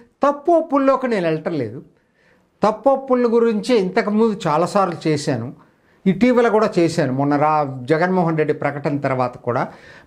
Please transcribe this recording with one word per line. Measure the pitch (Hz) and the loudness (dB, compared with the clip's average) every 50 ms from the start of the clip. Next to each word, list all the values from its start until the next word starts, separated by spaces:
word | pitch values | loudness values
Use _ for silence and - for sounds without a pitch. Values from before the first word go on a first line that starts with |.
| - _ _ - - 285 | -20 _ _ -2 0 0
తప్పు | 285 285 - 349 | 0 0 0 2
ఒప్పుల్లోకి | 349 320 320 - 269 277 269 269 269 254 262 247 | 2 2 2 0 -2 0 2 2 0 0 0 -2
నేను | 233 196 175 | -2 -2 0
వెళ్ళటం | 160 160 156 160 196 170 | -2 -2 -2 -4 -6 -6
లేదు. | 147 120 107 113 147 - - _ _ _ _ _ _ _ _ _ _ _ _ _ - - | -4 -6 -6 -8 -14 -18 -20 _ _ _ _ _ _ _ _ _ _ _ _ _ 0 0
తప్పు | 202 208 - - 277 | 0 0 2 2 2
ఒప్పుల | 269 269 269 - 254 247 247 233 | 2 2 0 -2 0 0 2 2
గురించి | 220 233 233 233 220 208 185 - 247 220 | 2 2 2 2 0 -2 0 0 2 2
ఇంతకుముందు | 185 185 185 233 202 208 208 214 226 226 208 196 - 165 | 2 0 0 -2 -2 0 0 2 2 0 0 -2 -2 0
చాలాసార్లు | 147 156 175 175 - 202 190 180 160 143 - 160 | 0 0 0 0 0 0 0 0 -2 -4 -2 -2
చేశాను, | 151 147 147 160 135 113 113 127 147 - - _ _ _ _ _ _ _ - | -2 -2 -2 -4 -4 -4 -4 -8 -12 -16 -20 _ _ _ _ _ _ _ -2
ఇటీవల | 190 180 190 226 254 247 240 240 233 | 0 2 2 4 4 4 4 2 4
కూడా | 196 220 220 202 - 180 | 4 2 2 2 2 2
చేశాను, | 170 160 165 170 151 131 127 | 0 2 2 0 -2 0 0
మొన్న | 131 139 143 147 | 0 0 0 2
రా-, | 143 147 151 156 151 147 131 131 131 123 | 2 2 2 2 0 -2 -2 -6 -10 -2
జగన్మోహన్ | 123 160 156 175 180 185 185 175 165 160 160 | -2 0 0 0 0 2 0 0 0 0 0
రెడ్డి | 151 143 - | 0 0 -2
ప్రకటన | - - 143 139 143 139 160 143 143 | -2 -2 -6 -6 -4 -4 -4 -4 -2
తర్వాత | 143 139 135 127 127 123 - - | -2 -2 -2 0 -2 -4 -4 -8
కూడా. | - 127 117 131 156 - - - - - - - - | -6 -4 -2 -2 -2 -6 -8 -20 -20 -20 -20 -20 -14